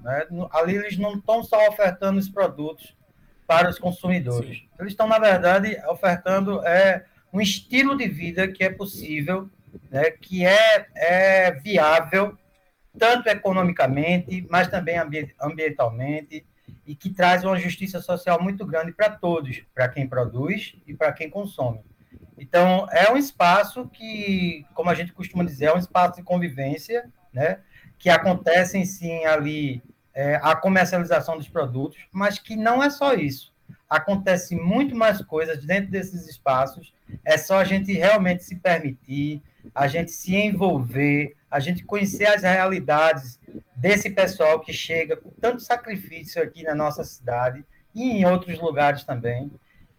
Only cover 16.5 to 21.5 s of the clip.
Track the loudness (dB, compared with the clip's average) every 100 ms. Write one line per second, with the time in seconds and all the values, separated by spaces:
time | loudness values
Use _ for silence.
16.5 | _ -20 -20 -18 -12 -10 0 4 4 2
17.5 | -2 -2 -6 -8 -10 -6 -4 0 0 0
18.5 | -4 -4 -4 -6 0 -2 0 -2 -2 -4
19.5 | -12 -12 -2 -2 -2 -4 -2 -4 -4 -4
20.5 | -4 -8 -18 -18 -2 -2 -2 -10 -10 -10